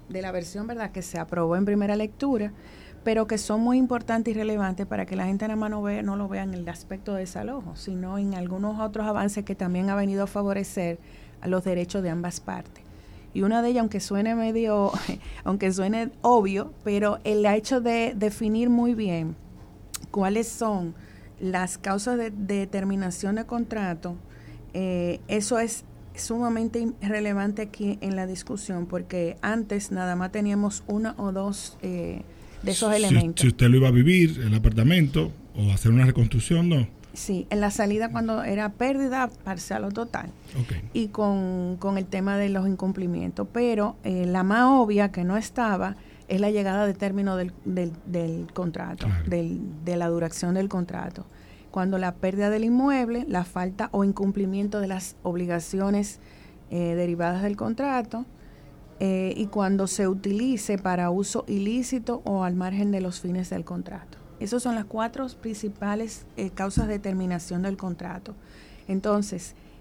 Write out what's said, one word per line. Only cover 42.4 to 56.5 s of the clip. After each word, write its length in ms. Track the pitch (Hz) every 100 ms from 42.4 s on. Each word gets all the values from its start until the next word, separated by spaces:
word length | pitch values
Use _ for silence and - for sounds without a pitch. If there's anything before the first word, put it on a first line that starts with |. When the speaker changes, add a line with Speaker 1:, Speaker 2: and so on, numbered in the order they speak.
| 202
Speaker 1:
los 200 | 196 190
incumplimientos. 800 | 185 185 190 180 170 180 180 202
Pero, 440 | 240 240 214 208 -
eh, 200 | - 185
la 200 | 180 185
más 220 | 190 220 254
obvia 440 | 269 214 208 202
que 140 | 185
no 120 | 175 208
estaba 600 | 220 - 226 190 190 202 - - -
es 120 | 190
la 100 | 202
llegada 360 | 208 196 196 208
de 80 |
término 420 | 190 202 196 196 185
del, 160 | 180 -
del, 280 | 190 180 175 160 -
del 400 | 175 165 165 165
contrato, 540 | 190 180 165 175 - 104
Speaker 2:
Claro. 180 | 90 80
Speaker 1:
del, 320 | 175 165 180 190 156
de 120 | 165 175
la 120 | 170
duración 460 | 170 165 - 175
del 140 | 190 196
contrato. 580 | 185 180 180 175 185 - - - - -
Cuando 280 | 190 185 190
la 160 | 185
pérdida 360 | 180 190 196 208
del 140 | 214
inmueble, 600 | 220 247 277 269 233 240 285
la 160 | 180
falta 440 | 180 185 185 190 214
o 120 | 202
incumplimiento 760 | 196 196 196 202 190 196 208 208
de 80 | 190
las 280 | 185 - -
obligaciones, 960 | 185 175 175 175 170 190 196 202 208 - - - -